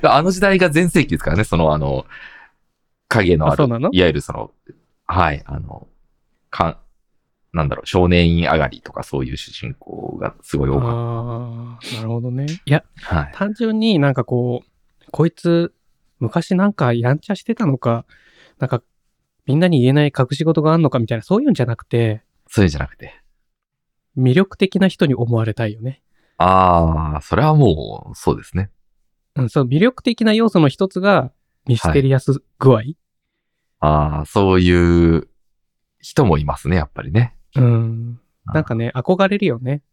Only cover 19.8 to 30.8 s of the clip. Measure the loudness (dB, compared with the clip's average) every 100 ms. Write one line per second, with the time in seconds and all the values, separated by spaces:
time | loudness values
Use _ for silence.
19.8 | 2 2 0 0 -4 -2 0 0 2 2
20.8 | 2 0 -2 -4 -2 -2 0 0 -2 -4
21.8 | -4 -2 0 -4 _ _ _ 2 2 2
22.8 | -8 -10 -20 -20 _ _ _ _ _ _
23.8 | _ _ _ -2 2 2 0 -2 -2 2
24.8 | 0 2 -2 0 0 0 -2 -4 -6 -6
25.8 | -12 -12 _ _ _ _ 4 6 6 4
26.8 | 4 0 -4 -8 -2 0 4 4 4 2
27.8 | -6 -12 -16 -6 -4 -4 -6 -8 -8 _
28.8 | _ _ _ _ _ -6 -2 -2 0 2
29.8 | 0 0 -6 0 0 2 2 2 2 0